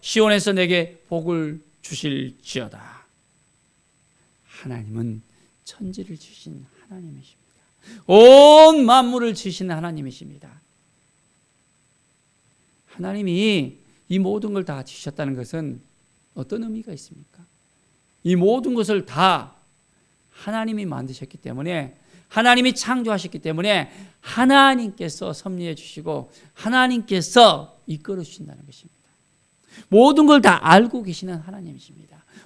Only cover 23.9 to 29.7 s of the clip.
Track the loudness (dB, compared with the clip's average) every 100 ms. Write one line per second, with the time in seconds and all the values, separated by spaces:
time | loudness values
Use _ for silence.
23.9 | -14 -20 _ -10 -2 2 4 4 2 -4
24.9 | -10 -12 -12 -12 -12 -12 -10 -10 -12 -16
25.9 | -14 -10 -10 -12 _ _ -12 -2 0 0
26.9 | -2 -4 -4 -4 0 0 0 -10 _ -16
27.9 | -14 -12 -14 -14 -18 -20 -20 -20 -20 _
28.9 | _ _ _ _ _ _ _ _